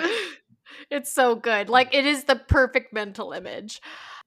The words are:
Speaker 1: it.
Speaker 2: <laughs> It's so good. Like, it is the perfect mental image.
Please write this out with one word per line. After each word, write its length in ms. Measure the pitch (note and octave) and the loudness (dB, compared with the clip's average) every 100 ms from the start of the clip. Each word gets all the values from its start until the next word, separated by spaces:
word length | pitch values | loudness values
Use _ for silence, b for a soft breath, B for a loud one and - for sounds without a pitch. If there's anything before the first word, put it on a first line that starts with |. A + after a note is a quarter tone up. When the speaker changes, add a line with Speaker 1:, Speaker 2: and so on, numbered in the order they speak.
Speaker 1:
it. 340 | E4 A4+ F#4 - | -2 -4 -6 -12
Speaker 2:
<laughs> 60 | _ _ _ B C#4+ | _ _ _ B -8
It's 240 | C#4+ - | -8 -4
so 220 | - B3+ | 2 2
good. 340 | A3+ A#3 G#3+ G3+ | 2 0 -2 2
Like, 240 | B3 B3+ | 4 4
it 140 | C#4 C#4 | 2 2
is 180 | C#4+ | 0
the 120 | C4+ C4+ | 0 0
perfect 560 | - C#4+ B3+ C4 - | 2 2 4 0 -4
mental 400 | G#3+ G#3 G3 F#3+ | -6 -8 -8 -10
image. 480 | - F3+ - G#3 - B B B B | -10 -12 -12 -14 -16 B B B B